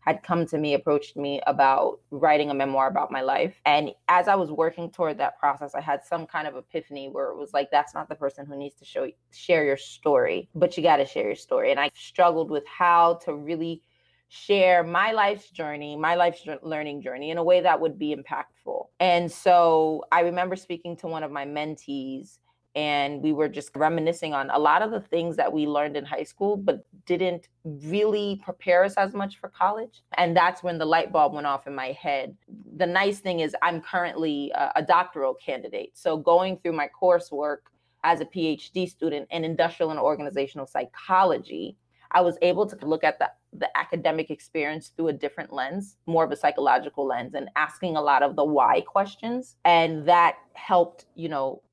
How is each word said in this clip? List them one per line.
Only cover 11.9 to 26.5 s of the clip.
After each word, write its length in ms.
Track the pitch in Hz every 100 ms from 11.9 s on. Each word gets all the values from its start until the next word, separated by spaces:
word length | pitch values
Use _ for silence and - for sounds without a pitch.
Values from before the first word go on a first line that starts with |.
struggled 560 | - - - 175 160 156
with 160 | 151 143
how 480 | - 175 170 170 170 -
to 100 | 147
really 460 | 147 165 165 160 _ _ _ _ _
share 520 | - - 202 185 180
my 300 | 165 175 208
life's 380 | 220 202 208 -
journey, 480 | - 156 147 147 147
my 180 | 156 175
life's 260 | 175 170
jour-, 180 | - 147
learning 400 | 165 156 151 143
journey 280 | 131 127 147
in 60 | 165
a 60 |
way 160 | 170 180
that 220 | 175 156
would 180 | 160 143
be 160 | 151 147
impactful. 680 | 135 139 - _ - - - _
And 280 | 180 175 170
so 760 | - - 180 170 160 156 156 -
I 80 | 170
remember 340 | 175 175 180 190
speaking 400 | - 175 175 170
to 100 | 170
one 160 | 160
of 80 | 156
my 120 | 143
mentees, 960 | 139 147 151 151 - 139 131 135 190 _ _ _ _ -
and 480 | 151 147 143 147
we 100 | 151
were 160 | 151 156
just 260 | - - -
reminiscing 600 | 156 165 160 170 160 147
on 160 | 135
a 80 | 143
lot 240 | 151 160
of 80 | 220
the 80 | 220
things 360 | 202 165 170 156
that 160 | 135
we 140 | 156 147
learned 320 | 147 147 147
in 80 | 139
high 180 | 143
school, 320 | 151 _ 202